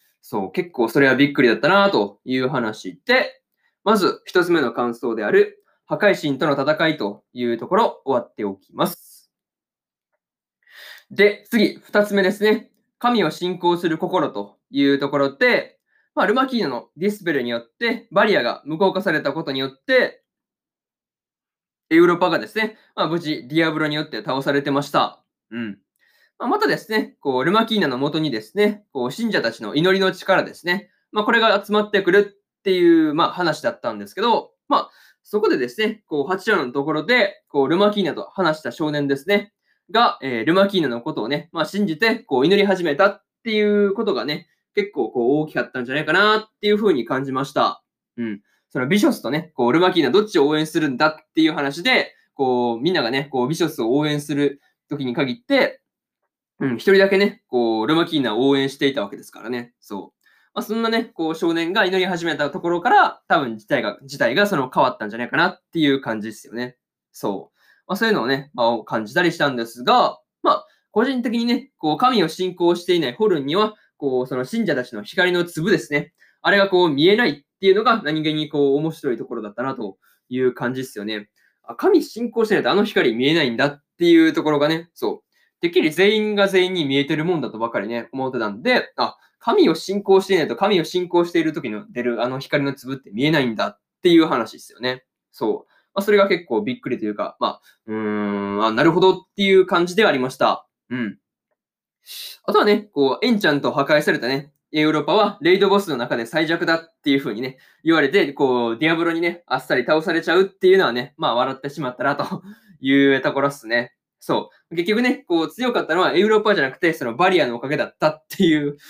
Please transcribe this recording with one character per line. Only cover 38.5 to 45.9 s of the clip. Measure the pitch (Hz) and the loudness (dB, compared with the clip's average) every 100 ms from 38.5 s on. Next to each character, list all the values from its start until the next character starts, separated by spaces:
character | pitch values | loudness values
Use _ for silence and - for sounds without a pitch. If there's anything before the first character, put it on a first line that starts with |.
| 156 | -2
し | |
た | 127 | -8
少 | - 151 | -6 -4
年 | 147 139 | -2 -2
で | 139 | -2
す | 185 | 0
ね、 | 208 208 _ _ _ _ | -2 -2 _ _ _ _
が、 | 226 233 - | 2 2 0
え | 135 120 | -6 -4
ー、 | 110 | 0
ル | 175 | 2
マ | 202 | 2
キ | 196 | 2
ー | |
ナ | 143 | -2
の | 120 | -2
こ | 156 | -6
と | 147 | -6
を | 107 | -4
ね、 | 151 - | -6 -6
ま | 170 | -6
あ、 | 156 | -4
信 | 196 196 | -2 -4
じ | 156 | 0
て、 | 226 233 | 0 -2
こ | - 131 | -2 0
う、 | 147 | 2
祈 | 202 | 4
り | 196 | 2
始 | 185 | 2
め | 170 143 | 0 2
た | 202 | 2
っ | 202 _ _ | 0 _ _
て | - | -4
い | 214 | 0
う | 208 208 202 | 2 2 2
こ | 196 | 0
と | 220 | -2
が | 135 120 | -2 -4
ね、 | 165 - _ _ | -8 -10 _ _
結 | - 202 | -4 -4
構、 | 151 110 | -4 -4
こ | 127 120 147 | 0 2 2
う、 | |
大 | 151 | 0
き | |
か | - | -4
っ | 110 | -6
た | 131 | -6
ん | |
じ | 123 | -6